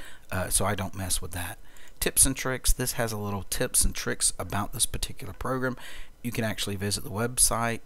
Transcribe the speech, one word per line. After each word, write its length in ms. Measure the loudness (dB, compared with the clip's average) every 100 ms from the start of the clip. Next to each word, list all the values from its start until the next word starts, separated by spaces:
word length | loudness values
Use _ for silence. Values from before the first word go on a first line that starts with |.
| -10 -10 -4
uh, 160 | -2 2
so 160 | 2
I 100 | 4
don't 220 | 2 -2 -4
mess 260 | -2 0
with 80 | 0
that. 260 | -4 -6 -8 -10 -10 -10 -2
Tips 260 | 2 6 4
and 80 |
tricks, 380 | 4 0 2 2
this 220 | 2 2
has 180 | 0 0
a 40 | -2
little 280 | -2 -2
tips 400 | -2 -2 2 4
and 100 | 4
tricks 380 | 2 -2 0 0 0
about 320 | -2 -2 0
this 140 | 2 2
particular 480 | 2 -2 -4 -6
program. 420 | -4 -2 0 0 -2 -6 -6 -8 -6
You 100 | -4
can 100 | -2
actually 320 | 0 0 -2
visit 300 | -2 0 0
the 60 | -2
website 680 | -2 0 4 4 4 0 -2